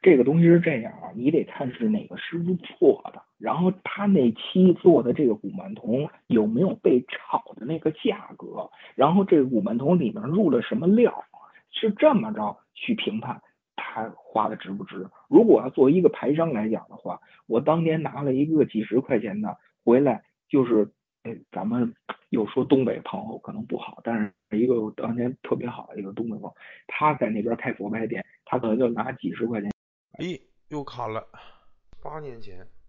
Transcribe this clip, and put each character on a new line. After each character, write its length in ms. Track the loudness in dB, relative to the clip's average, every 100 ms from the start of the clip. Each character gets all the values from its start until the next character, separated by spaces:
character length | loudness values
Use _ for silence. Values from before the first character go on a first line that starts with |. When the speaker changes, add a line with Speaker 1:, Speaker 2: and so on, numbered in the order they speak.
Speaker 1:
这 160 | 8 6
个 60 |
东 180 | 6 6
西 20 |
是 160 | 8 6
这 220 | 4 -2
样 100 | -6
啊， 200 | -14 -14 -2
你 160 | 0
得 140 | 2 -2
看 260 | -8 -8
是 160 | -4 -2
哪 180 | -2 -4
个 100 | -14
师 200 | -10 -6
傅 140 | -4 -4
做 460 | -6 2 4 4 -6
的， 80 | -18 _ _
然 180 | -6 0
后 160 | 0 0 -10
他 200 | -4 2
那 240 | 4 4
期 400 | 0 -4 4 6
做 280 | 6 6 6
的 120 | 4
这 120 | 2 0
个 80 |
古 160 | 0 -6
曼 220 | -10 -12 -12
童 340 | -4 -4 -4 _ _
有 180 | 2 2
没 140 | 2
有 160 | 0 2
被 300 | 2 2 0
炒 460 | -16 -6 -6 -6 -14
的 100 | -8
那 140 | -4
个 100 | -4
价 380 | -2 -6 -6 -12 -18
格， 340 | -14 -12 -14 _ -20 2
然 200 | 4 4
后 80 |
这 140 | 4 4
个 100 | 4
古 140 | 0
曼 160 | -2 -2
童 200 | 2 2
里 140 | 2
面 100 | -4
入 260 | -4 0 2
了 120 | 0
什 140 | -2 -2
么 120 | 2
料， 360 | 4 4 0 -18 -20 -20 _ _
是 180 | -4 -4
这 220 | 2 2
么 200 | 2 -2
着 240 | -6 -8 -8 _
去 200 | -14 -6 -4
评 260 | -4 -6
判 200 | -8 -12 _ _ _ -14
他 360 | -10 -10 -10 -12
花 320 | -6 -2 -2
的 80 | -4
值 140 | -12
不 120 | -12
值。 240 | -12 -12 -14 _ _
如 160 | 6 8
果 160 | 6
要 80 | 4
作 160 | 4 4
为 80 |
一 80 | 6
个 80 | 4
牌 260 | 2 -2 0
商 160 | 0
来 160 | -2 -2
讲 180 | -4 -8
的 80 | -16
话， 240 | -14 -14 _ _ _
我 140 | 0
当 200 | 2 2
年 220 | 2 -2
拿 180 | -4 -4
了 120 | -2
一 120 | 0 0
个 200 | 2 2
几 180 | 0
十 160 | -2 -2
块 220 | 0 -4
钱 200 | -2 -6
的 160 | -8 -10 _ _ 2
回 160 | 4
来， 240 | 4 -2 _ _ _
就 160 | 0 2
是， 260 | 0 0 _ _ _
哎， 100 | -14 -14 _
咱 160 | -8 -4
们 300 | -2 -4 -6 -16 -16 _
又 180 | -4 -2
说 200 | -4 0
东 180 | 2
北 160 | 0 -4 -8
朋 160 | -12 -12
友 80 | -14
可 160 | -14
能 120 | -14 -10
不 120 | -10
好， 240 | -10 -12
但 160 | -6 -4
是 380 | -4 _ _ -2
一 100 | 0
个 80 | 0 -2 -8
当 180 | -8 -4
年 220 | -6 -6
特 120 | -6 -6
别 100 | -6
好 220 | -12 -14
的 140 | -14
一 20 |
个 80 | -12
东 140 | -10 -10
北 80 |
朋 80 | -10
友， 140 | -14 _ -20 -20 -14
他 260 | -4 -2
在 160 | -2 -4
那 120 | -4
边 140 | -4 -4
开 160 | -6
佛 180 | -8 -8
牌 160 | -6 -6
店， 200 | -8 -12 _
他 160 | -6 -4
可 80 | -2
能 100 | 0
就 120 | 0
拿 200 | -2 -6
几 200 | -8 -10
十 140 | -6 -4
块 140 | -4
钱。 100 | -6 -10 _ _ _ -12
Speaker 2:
哎， 200 | -10 -10 _ _ _
又 160 | -10
卡 240 | -10 -10 -8
了， 180 | -8 -12 -20 -20 -20 -20 _ _ -16
八 160 | -14 -12
年 200 | -14 -12
前。 280 | -12 -12 -16 -20